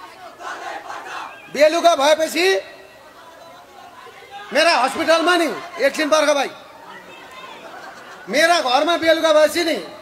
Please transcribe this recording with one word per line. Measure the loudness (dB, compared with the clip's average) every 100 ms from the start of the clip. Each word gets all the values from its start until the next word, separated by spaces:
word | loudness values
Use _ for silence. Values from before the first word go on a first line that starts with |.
| -20 -20 -20 -16 -14 -12 -12 -12 -12 -14 -12 -12 -14 -16 -8
बेलुका | 2 2 4 4 4
भएपछि | 4 2 0 0 0 0 -2 -14 -20 -20 -20 -20 -20 -20 -20 -20 -20 -20 -20 -20 -20 -20 -20 -18 -6
मेरा | 0 2 2
हस्पिटलमा | 0 0 2 2 4 2
नि, | 0 -4 -10 -2
एकछिन | -2 0 0
बर्ख | 2 2
भाइ, | 0 -2 -8 -20 -20 -20 -20 -20 -20 -20 -18 -18 -18 -18 -18 -18 -18 -20 -18 -4
मेरा | 2 4 4
घरमा | 2 2 2 2
बेलुका | 2 2 4
भएपछि | 4 4 2
नि | -2 -2 -6 -16